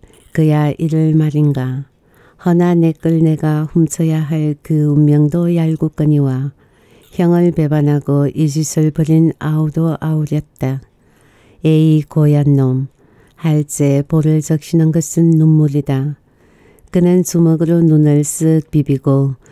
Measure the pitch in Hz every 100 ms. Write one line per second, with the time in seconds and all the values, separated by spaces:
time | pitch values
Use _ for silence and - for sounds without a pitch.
0 | _ _ _ - 156 151 147 - 165 160
1 | 156 156 151 151 147 135 127 135 139 _
2 | _ _ _ _ 180 175 175 170 165 156
3 | 165 160 160 151 156 151 156 170 160 -
4 | 160 156 147 160 151 147 - 156 147 147
5 | 147 147 147 175 175 170 160 156 156 -
6 | 151 147 135 131 139 - _ _ _ _
7 | _ - 175 175 175 165 151 151 147 147
8 | 139 143 143 - 156 151 147 160 156 156
9 | 156 160 160 - 156 156 156 160 165 151
10 | 156 156 151 151 - _ 131 135 - _
11 | _ _ _ _ _ _ 160 156 160 156
12 | 143 160 151 147 147 139 131 131 135 _
13 | _ _ _ _ 165 151 147 - 143 139
14 | 143 160 156 156 151 156 - 165 160 165
15 | - 170 170 156 160 156 151 143 139 135
16 | 143 143 _ _ _ _ _ _ _ 180
17 | 175 180 170 170 165 160 165 170 165 156
18 | 151 147 147 - 160 160 - 151 143 135
19 | 139 135 139 127 _